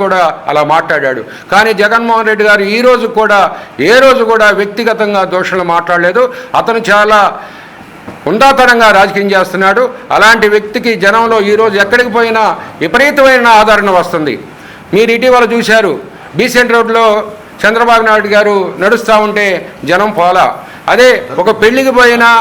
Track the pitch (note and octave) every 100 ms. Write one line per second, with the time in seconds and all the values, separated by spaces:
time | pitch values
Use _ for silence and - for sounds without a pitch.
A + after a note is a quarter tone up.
0 | G3 F#3 E3 - - D3+ D3 D#3+ E3 D3+
1 | C#3 B2 G#2+ - - F#3+ A3 G3 G#3 A#3
2 | A#3 A3+ A3 G#3+ G#3 G#3 G3 A3+ B3 A#3
3 | A3 G#3+ G#3+ G3+ E3+ - - - D#3 B3
4 | C4+ A#3 A3 A3 G#3+ F#3+ G3+ G3+ A3+ A3
5 | G#3 G3+ F3+ F3+ F3 F#3 E3+ E3+ E3+ F3
6 | F3 G#3 B3+ - - D3 - A3+ F#3+ G#3
7 | G#3 G#3+ F#3 - - - - - - -
8 | - - C#3+ G#3+ C4+ C4+ B3 A#3 A3 G3
9 | G3 F#3 G3+ G3 F3+ F3+ F#3+ G3+ B3 -
10 | - D3+ G#3+ A3+ G#3+ G#3 G#3 B3 A3+ G#3
11 | G3 A3 A3+ A3+ G3+ G#3+ A3+ G3 G3+ B3
12 | B3 A3+ A#3 A3 G3+ D3+ - - D#3+ A#3+
13 | C#4+ C#4+ C4+ B3+ A#3+ A3 A3 G#3 G3 F3+
14 | D#3+ E3+ D3 G#2 - - - - - F#3
15 | A#3 A#3 B3+ B3 A3+ A#3 G#3 A3+ G3 B2
16 | - - - D#3 A#3+ B3 B3 A#3 A3+ A3+
17 | A3+ G#3+ - - - - G3+ A3+ A#3 A3+
18 | A3 G#3+ G3+ G#3 G#3 G3+ F3+ C#3 G3 A#3
19 | - G#3+ G#3 G#3 G3+ E3+ - - C3+ F3+
20 | G#3+ - F3 F#3 C3 - - - - G3+
21 | B3+ G#3 - C#3 F#3 G#3+ G#3+ B3+ C4 B3
22 | A#3+ A#3+ A#3 A3+